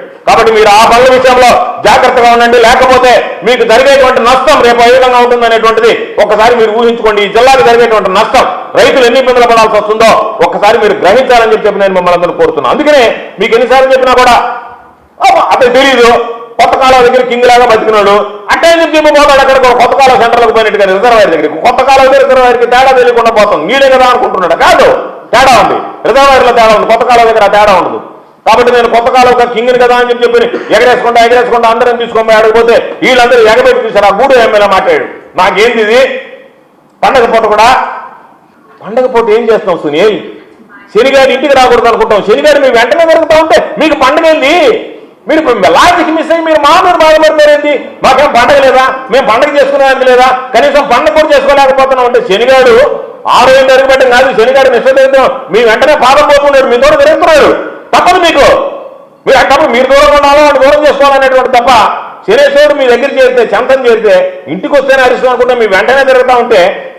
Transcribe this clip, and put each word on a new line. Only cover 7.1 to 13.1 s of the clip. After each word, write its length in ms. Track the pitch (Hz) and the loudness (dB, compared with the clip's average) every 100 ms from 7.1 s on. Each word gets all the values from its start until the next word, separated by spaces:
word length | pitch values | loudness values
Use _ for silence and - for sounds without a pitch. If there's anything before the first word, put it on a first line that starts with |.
| 208 | -2
ఈ 60 | 202 | -2
జిల్లాకు 340 | 226 262 262 | 0 2 2
జరిగేటువంటి 480 | 240 233 233 214 190 | 2 2 2 0 -2
నష్టం, 380 | 190 226 254 - - - - | -2 0 0 -2 -6 -6 -2
రైతులు 300 | - 277 233 | 0 2 0
ఎన్ని 140 | 262 | 0
ఇబ్బందులు 260 | 254 247 233 | 0 0 2
పడాల్సి 320 | 226 220 214 | 2 0 0
వస్తుందో 640 | 208 214 226 170 - - 165 | -2 0 0 0 -2 -2 -4
ఒక్కసారి 320 | 185 202 226 | 0 0 0
మీరు 160 | 214 | 0
గ్రహించాలని 580 | - 165 233 254 240 220 | -2 0 0 2 0 2
చెప్పి 280 | 214 208 196 | 0 -2 -2
నేను 140 | 196 | -2
మిమ్మల్ని 200 | 185 175 | -2 -2
అందరినీ 240 | 175 175 160 | -2 -2 -2
కోరుతున్నాను. 400 | 160 143 127 214 | -2 -2 -2 -2
అందుకనే 380 | 294 294 226 | 0 2 0